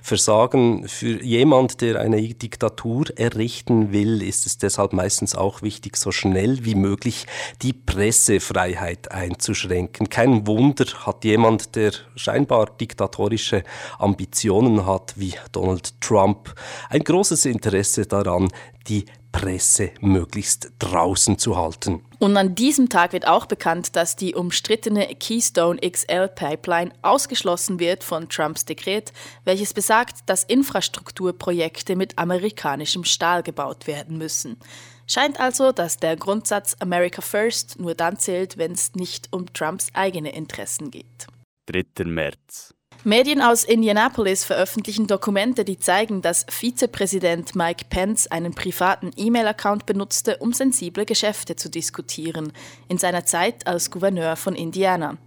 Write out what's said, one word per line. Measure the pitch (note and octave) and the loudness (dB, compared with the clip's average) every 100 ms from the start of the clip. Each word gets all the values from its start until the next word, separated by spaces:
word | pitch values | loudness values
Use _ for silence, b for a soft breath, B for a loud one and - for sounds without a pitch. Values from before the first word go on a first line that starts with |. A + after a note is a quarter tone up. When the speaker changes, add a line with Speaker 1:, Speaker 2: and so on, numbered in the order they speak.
Speaker 1:
versagen. | - G#2+ - G#2+ B2 C3+ A#2+ G2+ - | 0 0 4 6 6 6 4 2 -4
Für | - A#2+ A2 | -6 -4 -4
jemand, | B2+ A#2 C#3+ C3 B2+ - | 0 4 8 8 4 2
der | A#2 G#2+ | 0 2
eine | A2 G#2+ | 2 2
Diktatur | A2 A#2 A#2 - A2+ - A2+ A#2 D#3+ - | 0 -6 -10 -2 -2 -2 -4 -2 -2 0
errichten | A#2 A2 A#2 - - A#2 G#2+ | -2 0 -2 -4 2 2 4
will, | G2+ G#2+ A2 | 2 2 0
ist | F#2+ - - | -2 -4 -4
es | - | -2
deshalb | G2+ - G2 | -2 2 0
meistens | F#2 F2+ - G2+ - | 2 0 -2 -2 -2
auch | F#2+ - | -2 -2
wichtig, | G#2 - G2 - | -8 -8 -8 -4
so | G2 | -2
schnell | - G2 F#2+ G#2+ C3 | 0 2 2 2 0
wie | A2+ G2+ | 0 2
möglich | G2 G2+ B2 A2+ - B B B | 2 0 -4 -6 -10 B B B
die | B2+ | -4
Pressefreiheit | C3 - F#2+ G#2 A#2 - G2 - F#2 F#2 E2+ F2 F2 - | -2 -4 0 2 4 4 2 2 0 0 -2 -6 -8 -10
einzuschränken. | F#2+ F2 E2+ - G2+ F#2+ F2+ F2+ - G#2+ | -6 -6 -4 -4 -4 -2 -2 -2 -4 -2
Kein | - B2 A#2+ G#2 | 2 4 4 2
Wunder, | A2 C#3 C3+ C3+ - | 4 4 4 -2 -2
hat | - - A2 | -6 -2 2
jemand, | G#2+ A2+ A2 - A#2 | 6 6 4 -2 0
der | G#2+ - - | 0 0 -16
scheinbar | - - A2+ C#3+ B2 G#2+ - | -8 -2 0 4 4 2 -2
diktatorische | A2+ - G2 - G2+ A2 - G2+ B B B B | -8 -2 -4 0 -2 0 0 -2 B B B B
Ambitionen | G2 F#2+ - - A2 G2 B2 G#2+ F#2+ | 0 0 -4 -2 2 4 6 4 2
hat, | F#2+ - - | -2 -4 -8
wie | F#2+ - - | -8 -8 -10
Donald | F#2 F#2 F2+ - - | -2 -2 -2 -6 -10
Trump, | - G#2+ G2 G2+ - - B B B | 2 6 6 2 -6 -16 B B B
ein | D3+ | -2
großes | D#3 F3 G3+ D#3+ | 2 2 2 2
Interesse | C3+ A2 A2 F#2+ G2 - G2 | 0 0 0 2 2 0 0
daran, | G2+ G2 F2 F#2 B B B - | 0 2 2 2 B B B -4
die | G#2 - B - | -4 -4 B -6
Presse | F#2 F#2+ F#2 - - F#2+ - | -4 -2 0 2 2 0 0
möglichst | G2+ F#2+ E2+ G#2 - - - - | 2 2 2 -6 -4 -4 -6 -8
draußen | D#2+ F2 E2+ F#2 - G#2 | 0 2 2 2 2 2
zu | A#2 F2+ | 2 0
halten. | D#2+ - - E2+ - - | -2 -4 -4 -4 -8 0
Speaker 2:
Und | G3+ G3+ | 2 4
an | F#3+ | 2
diesem | F3+ B3+ D4 B3 | 2 2 4 4
Tag | F#3 - | 4 2
wird | F#3 - | 2 4
auch | F#3+ | 2
bekannt, | - G3 F3 E3+ F3 | 2 -4 -2 -2 -2
dass | E3+ E3+ - | -2 -2 -2
die | F#3 | -4
umstrittene | - F3 - - A3 A3 G#3 G3 - | -4 -2 -4 -2 -2 0 0 0 -6
Keystone | - A3+ - - E3+ F3 | -4 -2 0 2 2 2
X | F3+ - | -2 -4
L | - E3+ F#3+ | -2 0 0
Pipeline | - D3+ D#3 - E3+ F3 - | -2 -6 -4 0 0 0 -2
ausgeschlossen | - C4+ - B3 F#3 F3 - F3+ | 2 2 2 -2 -2 -2 -2 0
wird | E3+ F#3 | 0 -2
von | - D#3+ E3 | -4 -6 -6
Trumps | - D3+ D#3 | -2 -2 -2
Dekret, | - D#3 - G#3 - B B B | -8 -6 -4 -4 -4 B B B
welches | - F#3+ G3+ | 0 0 0
besagt, | - G3 A3 A#3+ - - | -2 4 4 2 -6 -2
dass | F#3 | -2
Infrastrukturprojekte | - B3+ C4+ G3 - - - - F#3 F3 - F3 D#3+ - - | 2 2 2 0 -4 -6 -14 -4 -4 -2 -2 0 -2 -4 -4
mit | F#3 F#3+ - | -2 -2 -2
amerikanischem | E3+ F3+ G#3 - D3+ C#3 D3+ F#3 | 0 0 -2 -4 -4 -4 -4 -4
Stahl | E3 - E3+ F3 | -2 0 2 0
gebaut | E3 D#3 C#3 C3 - | -2 -6 -8 -6 -8
werden | D3 D3 D#3+ | -8 -8 -10
müssen. | D#3 - C#3 A#2 B B B B B | -6 -6 -8 -12 B B B B B
Scheint | - D4 C#4+ | 0 0 0
also, | B3+ B3+ C4 | -2 2 2
dass | B3+ E3+ - | 2 -2 -2
der | E3 | -2
Grundsatz | E3 - G#3+ - G3+ - - | -2 -2 -2 -2 -2 -4 -6
America | F#3 F3 F3+ F#3 | -2 0 0 -2
First | - G#3 A3 A3+ - - | -4 0 0 -2 -8 -8
nur | F3 E3 | -8 -2
dann | E3+ G3+ | -2 0
zählt, | - F3+ F#3 - | -2 -2 -4 -4
wenn's | E3 F3 - | -4 -2 -4
nicht | F3+ F3+ - - | -4 -8 -10 -8
um | F#3 F3+ | -8 -8
Trumps | - D#3 F#3 - | -4 -4 -4 -6
eigene | - F#3+ F3+ D3+ | -2 -2 -2 -8
Interessen | - D#3 - G2+ - D3 | -10 -10 -10 -8 -8 -10
geht. | - - - - _ _ _ - | -14 -20 -20 -20 _ _ _ -6
Speaker 3:
Dritter | F2+ F2+ - | -6 -6 -6
März. | F2 E2 D2 - _ - - _ _ - | -4 -2 -4 -6 _ -20 -20 _ _ -6
Speaker 2:
Medien | G#3+ A3 C4+ C#4+ | 2 4 4 4
aus | A#3+ A#3 | 4 4
Indianapolis | - A3+ A3 G#3 A#3+ - G3+ F#3+ | 4 4 4 4 2 2 0 0
veröffentlichen | - D#3+ F#3+ - G#3 G#3 G#3 | 0 0 0 -2 -6 -4 0
Dokumente, | G3 G#3 G3 A3+ B3 | 0 2 0 0 0
die | G3+ F#3 | -2 -2
zeigen, | - F#3 A3 G3 | 2 2 2 0
dass | E3+ F3 - | 0 0 -4
Vizepräsident | - A#3 B3 A#3+ - G3 F#3+ F3 E3+ E3 F#3 | -4 -4 0 -2 0 -2 2 0 0 -4 -2
Mike | E3+ F3 - | -2 -2 -4
Pence | F#3 F#3+ G#3+ - | -2 0 0 -2
einen | E3 E3+ | -4 -6
privaten | - F#3 - F3+ F3+ F3+ - | -6 -8 0 2 2 -4 -4
E-Mail-Account | G#3 A#3 G#3+ A3 G3+ G#3 | 0 2 2 0 0 0
benutzte, | - G3 G3 - - - | -2 -2 -2 -2 -2 -2
um | A#3 | -2
sensible | A#3+ C4+ B3+ E3+ - G#3+ | 0 0 0 -4 -4 0
Geschäfte | A3 G#3+ G#3 - E3 | 2 0 -2 -8 -8
zu | E3 | -6
diskutieren, | E3 D#3+ - D3 - D#3+ D#3+ D#3 B B B B | -6 -6 -8 -10 -8 -6 -6 -8 B B B B
in | F3+ | -2
seiner | F3+ F3+ | 0 0
Zeit | - E3+ F#3+ - - | -2 0 0 0 -4
als | F3 - | -2 -4
Gouverneur | F#3 G3 F3+ D#3+ D#3+ | -2 0 0 -2 -2
von | - | -4
Indiana. | E3+ E3 F#3 F#3+ F3+ D3+ - | -6 -6 0 2 2 -2 -8